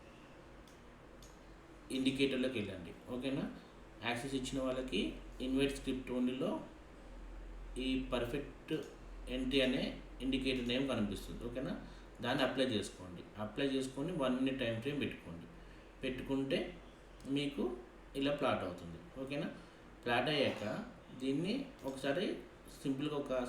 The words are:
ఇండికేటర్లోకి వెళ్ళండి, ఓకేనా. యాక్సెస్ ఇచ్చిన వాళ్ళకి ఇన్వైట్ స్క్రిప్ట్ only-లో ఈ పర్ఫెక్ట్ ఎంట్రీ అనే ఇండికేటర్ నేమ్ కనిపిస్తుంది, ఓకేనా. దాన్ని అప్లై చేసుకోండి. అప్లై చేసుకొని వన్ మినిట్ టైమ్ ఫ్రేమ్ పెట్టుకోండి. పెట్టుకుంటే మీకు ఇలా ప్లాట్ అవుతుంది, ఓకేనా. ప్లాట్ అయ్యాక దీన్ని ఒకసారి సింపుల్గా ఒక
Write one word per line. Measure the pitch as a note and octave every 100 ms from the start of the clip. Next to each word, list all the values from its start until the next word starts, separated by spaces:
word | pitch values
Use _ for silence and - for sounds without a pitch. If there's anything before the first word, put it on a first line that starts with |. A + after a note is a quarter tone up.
| - - - - - - - - - - - - - - - - - - - C3
ఇండికేటర్లోకి | C3 C3+ C3 B2+ C3 A2+
వెళ్ళండి, | F#2+ F2 E2+ - - B2
ఓకేనా. | C3+ D3 - - - - - - A2+
యాక్సెస్ | B2 C3+ C3+
ఇచ్చిన | B2+ C3+ C3
వాళ్ళకి | B2+ - G#3 - - - - C3
ఇన్వైట్ | C3+ C#3 -
స్క్రిప్ట్ | C3+ B2+ B2+ B2
only-లో | B2+ C3 F#3 - - - - - - - - - - - - B2 C3
ఈ | B2+ -
పర్ఫెక్ట్ | B2 - D3 - - - D#3 - - - - - B2+
ఎంట్రీ | C3 C3+ B2+
అనే | B2 - - - -
ఇండికేటర్ | C3 - C3 C3 A#2+
నేమ్ | B2+ C#3
కనిపిస్తుంది, | A2+ G2+ F#2 - - A#2+
ఓకేనా. | B2+ D3+ - - - - -
దాన్ని | B2 C3+ B2+
అప్లై | C3+ B2 G#2
చేసుకోండి. | F#2 - F2+ F2 - G#2 G#2+
అప్లై | - C#3 C3
చేసుకొని | B2+ C3+ E3 D3
వన్ | B2+ B2+
మినిట్ | C3 B2
టైమ్ | A#2 A2+
ఫ్రేమ్ | C#3+ C#3+ G2+
పెట్టుకోండి. | - E2+ E2+ - - - - - -
పెట్టుకుంటే | C3 - - C3+ C3+ E3 F3 - - - - - - C#3+
మీకు | C#3+ - - - - - - C#3
ఇలా | C#3 -
ప్లాట్ | B2+ G2+ F2+
అవుతుంది, | E2+ E2+ D#2+ - C3
ఓకేనా. | C3+ D3 G#3 - - - - -
ప్లాట్ | A#2+ A#2+ C3+
అయ్యాక | D3 A2+ - G#2+ - - - - B2+
దీన్ని | C3 D3 F#3 C#4 C#4 - C3+
ఒకసారి | C3 C#3 D3+ A3 - - - - -
సింపుల్గా | C#3+ C3+ D3+ C#3+
ఒక | B2+ B2+